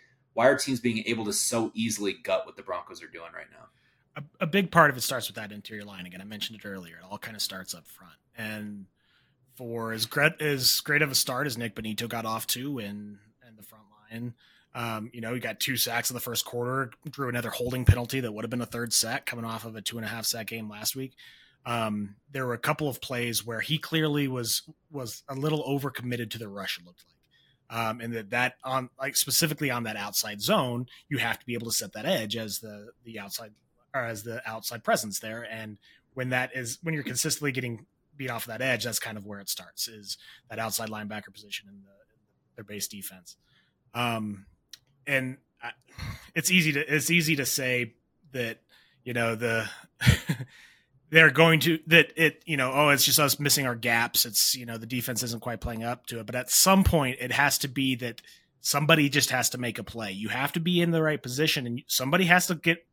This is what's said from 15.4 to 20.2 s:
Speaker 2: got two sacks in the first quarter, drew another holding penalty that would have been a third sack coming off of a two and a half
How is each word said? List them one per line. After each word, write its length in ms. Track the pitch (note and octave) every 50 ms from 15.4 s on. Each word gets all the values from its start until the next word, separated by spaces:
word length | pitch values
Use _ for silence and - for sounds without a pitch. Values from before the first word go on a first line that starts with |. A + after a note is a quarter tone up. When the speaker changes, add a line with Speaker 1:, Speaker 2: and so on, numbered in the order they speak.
Speaker 2:
got 200 | A#2+ A2+ G#2+ -
two 160 | - - B2+
sacks 340 | A#2 - B2 A#2 A#2 A#2 -
in 40 | B2+
the 60 | A#2+
first 240 | - B2 A#2 - -
quarter, 460 | - - A#2+ A#2+ B2 C3 C3+ C3+ A#2 - - - D3+
drew 200 | - C#3 C3+ B2
another 220 | A#2+ A#2+ A#2+ A2+
holding 340 | - - B2 B2 B2+ B2+ B2
penalty 360 | - B2 B2 A#2+ A#2 C3+ C3
that 120 | B2 A2
would 120 | G#2 G#2+ A2+
have 60 | A2+
been 100 | B2+ B2
a 60 | A#2
third 260 | - - A#2+ A#2+ A2+
sack 320 | - - - A2+ B2 C#3 -
coming 200 | - B2+ A#2+ A2+
off 200 | A2+ A2+ A2 A2+
of 120 | A#2 A2
a 40 | A2
two 180 | G2 - A#2+ A#2
and 60 | A2
a 40 | G#2
half 180 | A2+ A2+